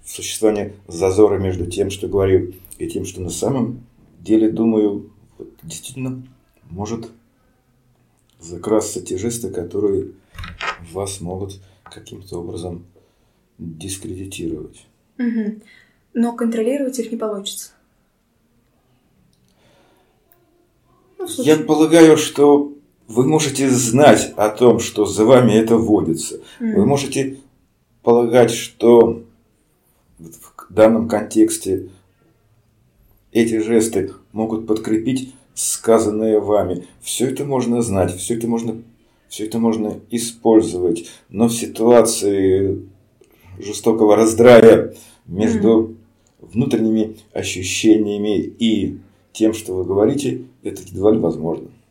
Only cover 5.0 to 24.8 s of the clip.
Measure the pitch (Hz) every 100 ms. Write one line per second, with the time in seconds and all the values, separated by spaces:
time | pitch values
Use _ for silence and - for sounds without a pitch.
5 | - _ _ _ - _ 160 - - 131
6 | 131 127 - _ _ _ _ 85 107 117
7 | 113 - _ _ _ _ _ _ _ _
8 | _ _ _ _ 82 87 104 107 104 -
9 | 87 92 110 117 127 - 85 101 101 98
10 | - - _ - - - - - 85 85
11 | 98 - 85 92 98 95 _ _ - -
12 | - - - 87 87 87 87 87 - _
13 | _ _ _ _ _ _ 82 80 95 95
14 | - 90 95 - 85 80 78 _ _ _
15 | _ _ 240 226 208 220 _ _ _ _
16 | _ 240 233 240 233 226 226 285 262 -
17 | 220 226 220 202 196 - - _ _ _
18 | _ _ _ _ _ _ _ _ _ _
19 | _ _ _ _ _ _ _ _ _ _
20 | _ _ _ _ _ _ _ _ _ _
21 | _ _ 381 - 151 156 120 151 156 165
22 | 160 151 - - 147 143 143 - _ _
23 | _ 107 127 156 143 127 135 120 117 123
24 | 151 - - - 107 - 123 110